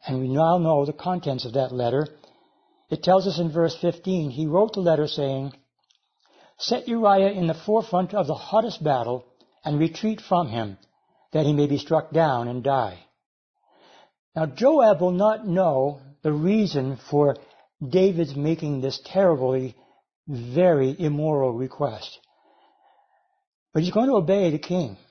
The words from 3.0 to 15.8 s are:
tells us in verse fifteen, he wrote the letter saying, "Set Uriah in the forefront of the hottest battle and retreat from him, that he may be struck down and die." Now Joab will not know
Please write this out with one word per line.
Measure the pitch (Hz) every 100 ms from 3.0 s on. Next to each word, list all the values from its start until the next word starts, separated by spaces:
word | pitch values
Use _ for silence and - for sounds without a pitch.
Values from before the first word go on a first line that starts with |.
tells | - 190 190
us | 156
in | 165
verse | 156 165
fifteen, | 165 175 170 - 185 151
he | 123 156
wrote | 165 220
the | 220
letter | 175 156 151
saying, | - 139 135 139 - _ _ _ _ _ _ _ _ _ _
"Set | - 240 -
Uriah | 233 220 196 196
in | 202 170
the |
forefront | 160 - 214 214 180 180
of | 208 151
the |
hottest | 143 - 214 226 -
battle | 151 135 117 127 - _ _ _
and | - 151
retreat | 160 160 220 214
from | - 180 160
him, | 113 107 95 _ _ _ _ _
that | 151 147
he |
may | 147 147
be | 139
struck | - 160 147
down | 156 160 127 120
and | 123
die." | 123 135 110 90 _ _ _ _ _ _ _ _ _ - _ _ _ -
Now | 160
Joab | - 247 311 226 180
will | 180
not | 180 208 220 226
know | 175 185 135